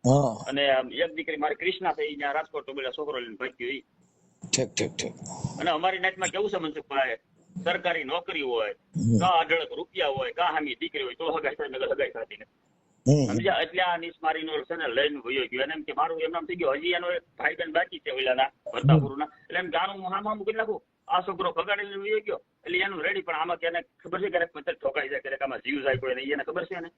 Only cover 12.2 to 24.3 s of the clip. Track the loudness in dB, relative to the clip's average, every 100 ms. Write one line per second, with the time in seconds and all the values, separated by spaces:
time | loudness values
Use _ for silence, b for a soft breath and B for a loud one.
12.2 | -10 -12 -18 _ _ _ _ _ 4 4
13.2 | 4 2 2 2 0 0 0 0 -4 -2
14.2 | -2 -2 -4 -6 -4 -4 0 2 2 0
15.2 | -2 -2 -2 -2 -2 -2 -4 0 0 0
16.2 | -2 -2 -4 0 0 2 0 0 0 -4
17.2 | _ -2 -2 -2 0 0 0 -4 -6 0
18.2 | 2 4 2 _ -8 2 8 8 6 -4
19.2 | -6 -8 _ -4 0 0 0 -2 -4 -2
20.2 | -2 -2 -2 -2 -2 -4 _ _ 0 0
21.2 | 0 -2 -2 -2 0 -2 -2 -6 0 0
22.2 | 0 -6 _ _ -2 0 0 0 0 0
23.2 | -2 -2 0 0 0 -2 -6 _ -6 -2
24.2 | 0